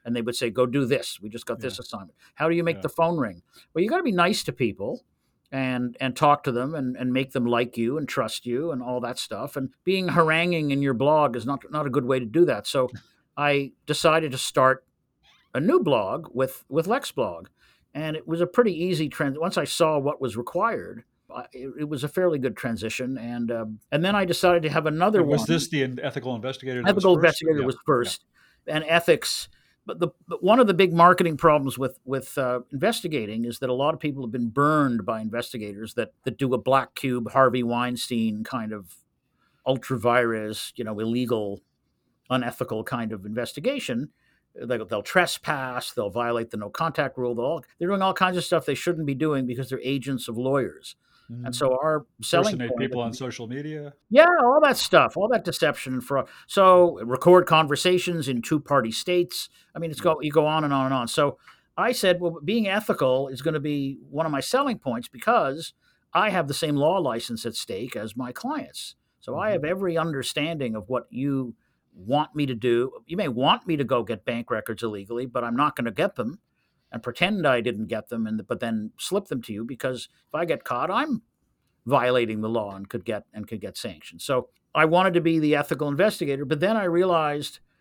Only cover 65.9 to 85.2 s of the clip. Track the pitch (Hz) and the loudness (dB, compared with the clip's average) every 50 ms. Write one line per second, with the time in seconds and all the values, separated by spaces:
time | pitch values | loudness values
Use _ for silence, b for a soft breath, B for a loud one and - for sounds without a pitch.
65.9 | _ _ _ _ - 170 202 214 185 185 156 139 143 - 165 151 147 139 143 156 | _ _ _ _ 0 0 2 2 2 0 0 -2 -2 -2 -2 0 0 2 2 2
66.9 | 185 196 165 127 117 117 - - 117 110 - 117 110 - - - 101 95 120 127 | 2 2 0 0 -2 -2 -4 -6 -8 -6 -6 -8 -8 -8 -8 -8 -8 -8 -8 -8
67.9 | - 107 107 110 98 139 127 123 127 - - 254 302 196 - - - - - - | -8 -8 -8 -8 -8 -8 -8 -8 -10 -8 -8 -6 -6 -6 -8 -10 -14 -14 -14 -14
68.9 | - _ _ _ _ _ - - 127 156 196 214 202 165 143 156 185 190 196 180 | -16 _ _ _ _ _ -12 -8 -6 -4 -2 -2 -2 -2 -2 -2 -2 -2 -2 0
69.9 | 165 165 160 165 151 135 120 - - 156 143 165 170 147 135 117 110 110 98 - | 0 0 0 0 -2 -4 -4 -4 -4 -4 -2 -2 -4 -4 -4 -4 -4 -6 -6 -4
70.9 | 127 120 - - 113 120 135 143 139 135 131 120 113 _ _ _ _ _ _ _ | -4 -4 -4 -6 -8 -4 -2 -2 -2 -2 -2 -4 -10 _ _ _ _ _ _ _
71.9 | _ - 90 107 131 147 151 - - 151 147 131 127 113 127 123 117 120 123 131 | _ -12 -4 0 0 0 0 -2 -2 -2 -2 -2 -2 0 2 2 4 2 2 -2
72.9 | - - _ - - 196 196 151 117 120 131 156 208 240 - 180 160 143 139 110 | -4 -12 _ -8 -4 -4 -2 -2 0 2 2 2 2 2 0 -2 -2 -2 0 0
73.9 | 131 123 - - 113 101 - - 120 117 117 - 120 107 - - 110 98 117 110 | 0 0 0 -2 -6 -6 -4 -6 -4 -4 -4 -4 -4 -4 -4 -6 -8 -6 -6 -6
74.9 | 107 101 98 98 117 120 131 123 120 127 120 117 117 127 147 147 - - 120 117 | -6 -6 -10 -8 -8 -8 -6 -4 -4 -4 -4 -2 0 0 0 0 0 -2 -6 -4
75.9 | 95 139 170 196 - - 110 113 160 - _ _ _ _ _ _ _ _ _ _ | -2 -2 -2 -2 -2 -4 -6 -6 -8 -10 _ _ _ _ _ _ _ _ _ _
76.9 | - 113 - 123 113 - 175 190 214 196 156 143 127 120 110 123 113 104 110 92 | -12 -10 -8 -6 -2 0 0 0 0 2 2 2 2 2 0 -2 -2 -4 -4 -6
77.9 | 113 107 - - 120 117 113 110 110 107 101 - 117 117 123 117 113 110 107 110 | -6 -6 -6 -6 -4 -4 -4 -2 -4 -6 -4 -6 -6 -4 -4 -4 -4 -4 -6 -8
78.9 | _ - - - 180 208 202 - 151 127 113 - 107 101 117 120 131 - - 131 | _ -10 -8 -4 -4 -4 -2 -4 -8 -8 -6 -8 -8 -8 -8 -10 -10 -6 -6 -6
79.9 | 127 117 - - _ _ _ _ - 151 175 165 151 - - - 127 120 139 160 | -4 -6 -10 -16 _ _ _ _ -4 -4 -2 -2 -2 -4 -4 -4 -2 -2 0 0
80.9 | 190 233 294 320 254 - - _ _ _ _ _ _ _ _ _ _ _ - 113 | 0 0 0 0 -2 -4 -6 _ _ _ _ _ _ _ _ _ _ _ -2 2
81.9 | 139 131 120 123 127 127 120 107 110 107 107 110 117 117 107 101 98 98 98 95 | 2 2 4 4 4 2 2 0 -2 -4 -2 -2 -2 -2 -2 -4 -8 -12 -12 -10
82.9 | - 110 87 - 107 101 - _ - 107 104 - 113 101 101 98 - - - 110 | -10 -10 -6 -6 -6 -6 -8 _ -14 -12 -12 -10 -10 -10 -10 -10 -10 -10 -10 -10
83.9 | 92 - - - - 85 - - 135 127 123 - _ _ _ _ - 147 156 160 | -12 -14 -18 -20 -18 -12 -6 -2 -2 -2 -2 -4 _ _ _ _ 0 2 4 4
84.9 | 165 175 185 190 170 170 | 4 4 4 4 2 2